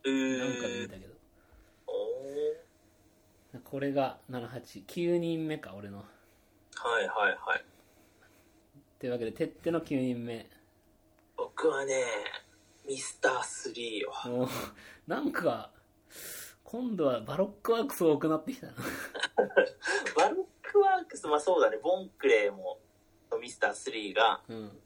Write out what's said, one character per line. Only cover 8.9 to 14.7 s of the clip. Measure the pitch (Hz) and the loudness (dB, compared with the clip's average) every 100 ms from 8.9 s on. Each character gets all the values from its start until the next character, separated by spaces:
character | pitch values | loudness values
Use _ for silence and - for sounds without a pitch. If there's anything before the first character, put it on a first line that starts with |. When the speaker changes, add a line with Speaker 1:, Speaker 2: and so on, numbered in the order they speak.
| _ | _
Speaker 2:
と | 127 | -4
い | |
う | |
わ | 123 | -2
け | |
で、 | 113 | -4
て | - | -4
っ | 160 | -6
て | - 165 | -2 -2
の | 165 | -2
九 | 160 139 | 0 0
人 | 127 120 | 0 -2
目。 | 117 113 - - _ _ _ _ _ _ _ - | -6 -8 -12 -20 _ _ _ _ _ _ _ -8
Speaker 1:
僕 | - - 160 | -6 0 2
は | 139 | 2
ね、 | 135 131 120 110 - - - _ _ _ - | 0 0 0 -4 -6 -12 -18 _ _ _ -10
ミ | - | -8
ス | - - | -8 0
タ | - | 2
ー | - | 2
ス | - - 117 | -4 -8 -10
リ | 113 117 107 | -6 -6 -4
ー | |
よ。 | 101 - 123 | -6 -6 -4
Speaker 2:
お | 123 127 | -2 -2
ー、 | 127 - | -4 -8